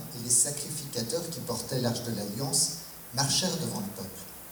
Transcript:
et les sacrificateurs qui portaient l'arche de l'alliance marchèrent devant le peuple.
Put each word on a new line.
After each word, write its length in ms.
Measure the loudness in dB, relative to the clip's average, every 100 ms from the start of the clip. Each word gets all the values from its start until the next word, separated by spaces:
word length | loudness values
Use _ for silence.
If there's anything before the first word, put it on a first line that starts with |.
| -4
et 80 | -4
les 80 | 4
sacrificateurs 960 | 6 4 2 -4 -4 -2 -2 0 0 -2
qui 100 | -4
portaient 400 | -2 -2 0 2
l'arche 240 | 2 2
de 100 | 0
l'alliance 600 | -2 -2 -2 2 4 2 0 -8 -12 -6
marchèrent 440 | 0 4 4 4 2
devant 240 | 0 -2
le 100 | -4 -4
peuple. 240 | -8 -8 -12 -12 -14